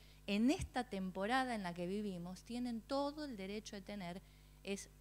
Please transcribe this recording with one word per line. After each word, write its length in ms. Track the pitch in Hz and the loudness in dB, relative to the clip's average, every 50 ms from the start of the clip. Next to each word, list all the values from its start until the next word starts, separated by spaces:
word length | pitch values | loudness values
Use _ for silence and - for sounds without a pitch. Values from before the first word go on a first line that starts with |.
| - - - - - | -14 -20 -20 -8 -2
en 240 | - 202 208 233 262 | 2 4 6 8 6
esta 320 | 330 - - - - 247 240 | 6 6 2 -2 -2 -2 -2
temporada 720 | - 202 196 190 185 175 190 196 214 254 262 262 254 233 | -2 -2 -2 -2 -2 0 0 2 4 4 4 4 2 0
en 80 | 214 190 | -2 -2
la 100 | 175 170 | -2 -2
que 140 | 180 175 | -2 0
vivimos 560 | 175 196 214 214 202 180 170 170 180 185 - - | 0 0 0 0 -2 -2 -4 -6 -6 -8 -10 -8
tienen 380 | - 233 247 247 247 233 220 | -6 -4 -2 -2 -2 -2 -4
todo 440 | - - 277 277 285 285 294 311 302 | -2 0 2 2 2 2 0 -4 -6
el 100 | 277 233 | -6 -6
derecho 400 | 190 190 190 208 220 - - 220 | -6 -6 -4 -4 -6 -6 -8 -10
de 60 | 202 | -10
tener, 400 | 185 - 208 202 180 170 175 190 - - - - - - - - - | -8 -8 -8 -6 -6 -6 -6 -8 -10 -14 -20 -20 -20 -20 -18 -10 -6
es 260 | 190 202 190 - - - - | -4 -4 -4 -6 -10 -10 -6